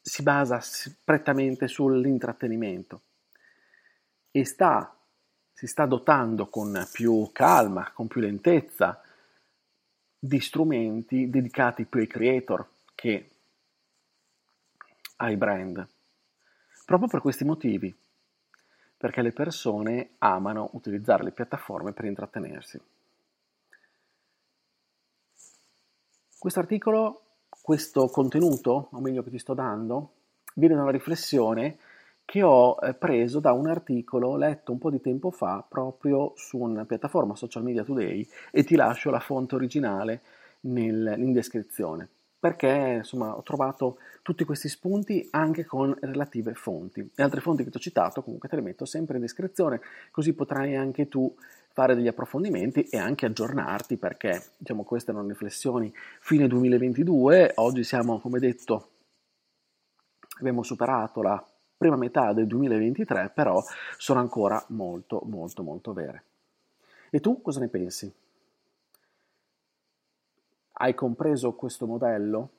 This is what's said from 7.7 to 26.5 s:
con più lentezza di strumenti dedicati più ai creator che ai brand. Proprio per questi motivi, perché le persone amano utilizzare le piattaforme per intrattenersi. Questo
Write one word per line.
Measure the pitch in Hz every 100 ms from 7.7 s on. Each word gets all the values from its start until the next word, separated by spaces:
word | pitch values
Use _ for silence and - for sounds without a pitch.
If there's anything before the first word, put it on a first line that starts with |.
| 92 -
con | - 113
più | 127
lentezza | 107 101 170 165 - - 92 - _ _ _ _ _ _ _ _ _ _ _ _
di | 135 135
strumenti | - 156 160 127 110 110 113 131 127
dedicati | 131 123 - 123 - 110
più | 127
ai | 110
creator | 120 117 127 127 98 - _ _ -
che | 120 104 - _ _ _ _ _ _ _ _ _ _ _ _ _ _ _ - _ - _
ai | 117 104
brand. | 107 98 92 90 90 _ _ _ _ _ _ _ _ - -
Proprio | 180 220
per | 165
questi | 143 - 139
motivi, | 156 127 101 92 - _ _ _ _ _ _ _ _ _ _
perché | 120 -
le | 120
persone | - 156 160 123 104 110 123 - _
amano | 107 92 101 107 104
utilizzare | 117 - 101 110 107
le | 95
piattaforme | - 120 - - - 90
per | 101 107
intrattenersi. | 98 101 - 92 - - - _ _ _ _ _ _ _ _ _ _ _ _ _ _ _ _ _ _ _ _ _ _ _ _ _ _ - _ _ _ _ _ _ _ _ _
Questo | 185